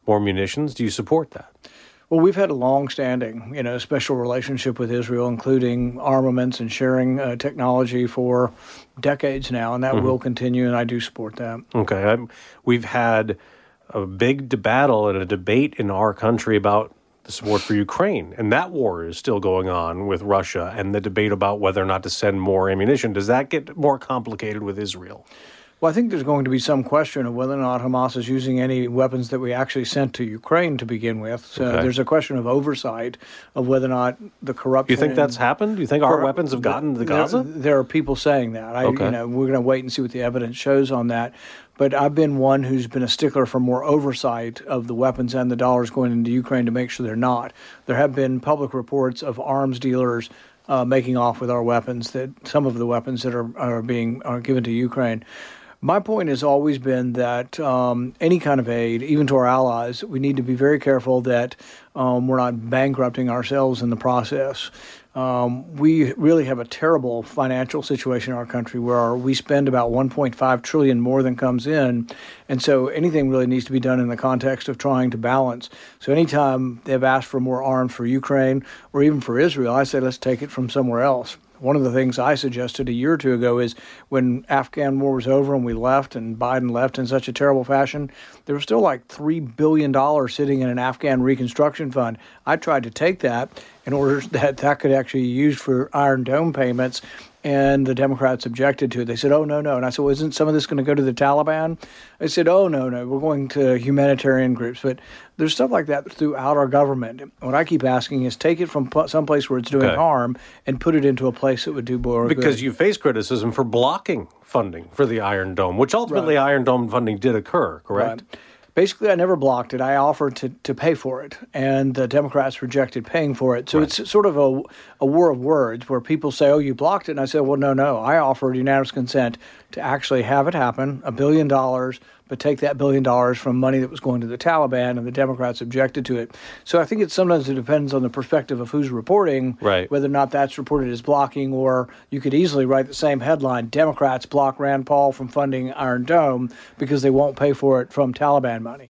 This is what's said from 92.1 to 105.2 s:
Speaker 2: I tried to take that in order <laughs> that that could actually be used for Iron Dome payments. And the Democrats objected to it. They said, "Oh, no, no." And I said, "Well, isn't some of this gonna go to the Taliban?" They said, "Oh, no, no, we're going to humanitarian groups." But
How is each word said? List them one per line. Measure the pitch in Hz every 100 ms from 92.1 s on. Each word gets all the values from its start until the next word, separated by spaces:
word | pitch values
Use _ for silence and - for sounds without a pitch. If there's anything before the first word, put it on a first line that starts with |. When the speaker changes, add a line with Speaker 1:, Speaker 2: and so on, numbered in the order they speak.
| 113 - - -
Speaker 2:
I | 160
tried | - 143
to | 131
take | - 165 190
that | 160 120 135 - - - -
in |
order | 139 139 139
<laughs> | 131
that | 127 143 135
that | 139 143
could | 143
actually | 135 123 135
be | 127
used | 123 147 135
for | - 127 139
Iron | 147 143 135
Dome | 127 139 165
payments. | 139 127 123 127 123 - - - _
And | 147 139 139 139 131
the | 127
Democrats | 139 131 135 127 123
objected | 117 139 131 139
to | 120
it. | 117
They | 117
said, | 143
"Oh, | 147 151
no, | 147
no." | 147 131
And | 127
I |
said, | 123
"Well, | 143
isn't | 139 156
some | - 156
of |
this | 156 143
gonna | 143
go | 135 143
to |
the | 131
Taliban?" | 120 139 143 151 156 160 165 - - - _
They | 160
said, | 175 165
"Oh, | 185 190
no, | 143 127
no, | 123 123
we're | 135
going | 156 143 135
to | 143 135 127
humanitarian | 120 139 139 135 139 131 127
groups." | 120 117 127
But | 135 127 - -